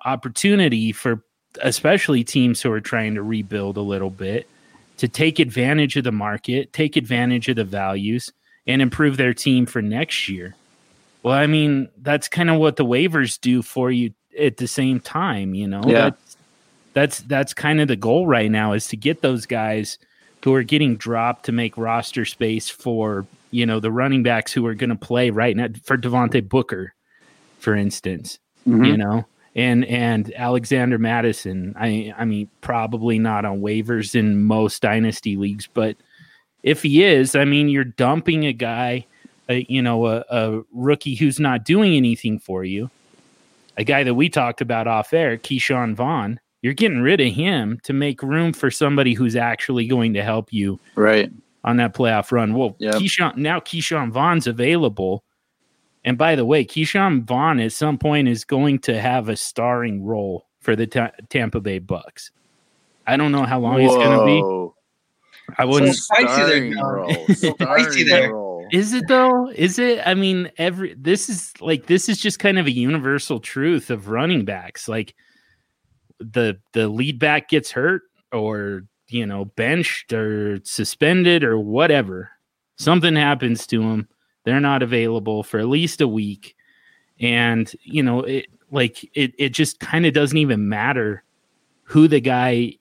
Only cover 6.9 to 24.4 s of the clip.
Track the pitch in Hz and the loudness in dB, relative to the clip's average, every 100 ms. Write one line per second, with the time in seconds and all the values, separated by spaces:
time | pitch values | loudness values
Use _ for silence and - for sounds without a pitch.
6.9 | 151 117 120 123 123 123 113 98 98 95 | -2 0 0 0 0 0 -2 -2 -4 -4
7.9 | 98 101 123 - - _ _ - 135 127 | -2 -2 -4 -6 -16 _ _ -2 2 2
8.9 | - 147 135 127 117 139 127 120 120 104 | 2 0 2 0 0 2 2 2 -2 -4
9.9 | 113 - - - 95 90 - _ _ _ | -4 -4 -6 -6 -8 -12 -20 _ _ _
10.9 | _ _ _ 120 139 147 156 147 139 131 | _ _ _ -2 2 2 2 2 0 -4
11.9 | _ 131 147 - 170 170 160 156 151 123 | _ -2 -2 -2 -2 2 4 2 2 0
12.9 | 123 175 160 120 - 127 123 - 135 127 | 2 2 0 -2 -2 0 0 -2 -4 -2
13.9 | 123 117 - _ 147 147 - 123 - 131 | -2 -4 -8 _ -2 0 0 -6 -2 0
14.9 | 127 - 156 185 104 95 95 101 98 113 | -2 -4 -4 -2 -2 -4 -4 -6 -2 2
15.9 | 117 110 - _ - _ _ _ _ _ | 4 2 -2 _ -20 _ _ _ _ _
16.9 | 135 147 - 120 139 135 - 151 156 147 | 0 0 -2 -4 -2 -2 -2 0 2 2
17.9 | 104 113 156 175 120 107 107 107 107 - | 0 2 2 4 2 2 2 0 -2 -4
18.9 | 107 139 160 135 123 - 117 110 107 107 | -4 -4 0 -2 -2 -4 -4 -2 -4 -6
19.9 | - _ _ _ _ 135 135 113 147 143 | -12 _ _ _ _ 0 2 0 -2 -2
20.9 | 110 113 117 120 120 - 117 117 117 113 | -2 -4 -4 -4 -4 -4 -4 -4 -6 -6
21.9 | 117 - 123 110 - 113 110 - - 123 | -4 -6 -6 -8 -4 -4 -4 -8 -10 -6
22.9 | 113 107 98 95 _ _ 120 117 110 110 | -4 -4 -4 -10 _ _ -2 -2 -2 -2
23.9 | 117 139 131 120 113 | -2 0 2 2 0